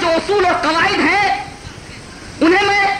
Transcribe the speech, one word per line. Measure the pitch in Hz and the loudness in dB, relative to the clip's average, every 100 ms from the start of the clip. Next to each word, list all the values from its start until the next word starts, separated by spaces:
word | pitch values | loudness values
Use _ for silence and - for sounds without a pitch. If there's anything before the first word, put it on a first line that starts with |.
جو | 330 | 0
اصول | 330 - 415 359 | 0 2 2 2
اور | |
قواعد | - 294 330 392 403 | 2 0 2 2 2
ہیں | 294 392 392 807 - - - - - - - - - - | 2 2 2 0 -6 -14 -16 -16 -18 -18 -18 -18 -12 0
انہیں | 330 381 403 | 2 4 2
میں | 403 392 - | 2 0 -2